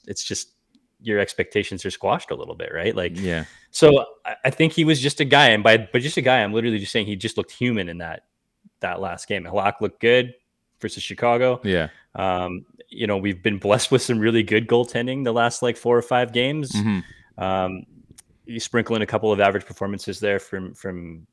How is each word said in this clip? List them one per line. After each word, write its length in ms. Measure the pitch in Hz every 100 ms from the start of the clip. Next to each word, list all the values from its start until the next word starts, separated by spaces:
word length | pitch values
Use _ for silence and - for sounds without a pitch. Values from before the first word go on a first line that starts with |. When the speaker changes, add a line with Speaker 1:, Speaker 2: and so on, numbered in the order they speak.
| -
Speaker 1:
it's 160 | 101
just, 260 | - 104 - _ _ _ _ _
your 140 | 113 104
expectations 640 | 101 - - 104 98 95 95
are 40 |
squashed 400 | - 98 156 -
a 60 | -
little 180 | 85
bit, 180 | 82 82
right? 220 | 80 98 95
Like, 180 | 87 85
Speaker 2:
Yeah. 280 | 95 82 80 - _
Speaker 1:
so 340 | - 151 139 - - -
I, 100 | 110 139
I 40 |
think 220 | - 160
he 100 | 165 160
was 140 | 147
just 200 | 139 -
a 40 | 139
guy, 240 | 139 135
and 140 | 107
by, 140 | 110 104
by 200 | 104 123
just 180 | 143 180
a 40 |
guy, 220 | 131 127
I'm 100 | 104
literally 240 | 110 117 107
just 140 | 101
saying 160 | 117 104
he 80 | 98
just 220 | 107 -
looked 140 | -
human 360 | - 123 110 87
in 80 | 85
that, 260 | 85 - - _ _ _ _ _
that 180 | 90 90
last 280 | 95 85 -
game. 160 | 101 87
Halak 360 | 98 101 -
looked 180 | 104 -
good 340 | 117 127 123 - _ _ _ _
versus 220 | 110 -
Chicago. 580 | - 98 120 120 127 123
Speaker 2:
Yeah. 240 | 101 90 78 - _
Speaker 1:
Um, 520 | - 95 90 90 90 - - -
you 180 | 107 110
know, 100 | 98
we've 240 | 101 90
been 160 | 110 101
blessed 320 | 101 113 -
with 140 | 127
some 160 | - 113
really 240 | 110 113
good 240 | 107 107 110
goaltending 560 | 120 120 123 123 131
the 80 | 127
last, 320 | 117 117 -
like, 120 | 123 117
four 200 | 120 120
or 40 |
five 300 | - 123 120
games. 400 | 120 127 151 135
Speaker 2:
Mm-hmm. 720 | 104 107 95 - - _ -
Speaker 1:
Um, 400 | 95 95 92 92 - - - - - _ -
you 140 | 117
sprinkle 360 | - 120 110 113
in 60 |
a 40 | 104
couple 240 | 107 107
of 80 | 101
average 260 | 98 98 -
performances 540 | - 98 101 - 92
there 180 | 104 98
from, 380 | - 95 92 73
from, 500 | 98 90 85 82 -